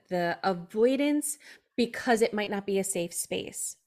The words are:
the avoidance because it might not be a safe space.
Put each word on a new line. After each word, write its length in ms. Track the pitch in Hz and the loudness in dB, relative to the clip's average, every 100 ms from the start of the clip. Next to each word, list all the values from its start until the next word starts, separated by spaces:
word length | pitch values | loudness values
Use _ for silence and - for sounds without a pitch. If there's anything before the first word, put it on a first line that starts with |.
| _ | _
the 300 | 180 170 - | 0 0 0
avoidance 960 | 190 175 170 214 240 269 285 294 - - - - _ - | 0 -2 -4 2 4 4 2 2 -2 -8 -14 -20 _ -2
because 460 | 233 - 254 226 | -2 0 0 2
it 100 | 226 | 2
might 160 | 208 202 | 0 -2
not 160 | 202 202 | -4 0
be 140 | 196 | 0
a 40 | |
safe 300 | 190 180 170 | 0 -2 -4
space. 640 | - - 185 - - - - | -6 -4 -6 -6 -8 -10 -10